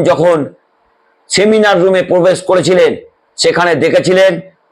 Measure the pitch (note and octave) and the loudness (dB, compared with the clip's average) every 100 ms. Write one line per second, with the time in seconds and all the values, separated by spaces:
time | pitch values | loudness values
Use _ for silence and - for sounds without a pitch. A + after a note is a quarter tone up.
0 | E3 E3+ F3 D#3+ B2+ - _ _ _ _ | 0 0 0 0 -4 -12 _ _ _ _
1 | _ _ _ - G#3+ A3 G#3 F#3+ F#3 F#3 | _ _ _ -2 0 2 2 2 0 0
2 | F3+ F3+ F3 F3 - F#3 D3 F3+ D#3+ G#2+ | 0 0 0 0 0 -2 0 2 0 -2
3 | - _ _ - E3 D#3+ F3 D#3 D#3 F3 | -12 _ _ -4 -2 0 -2 0 0 0
4 | C#3 F#3 F#3+ E3+ - _ _ | 0 2 2 0 -10 _ _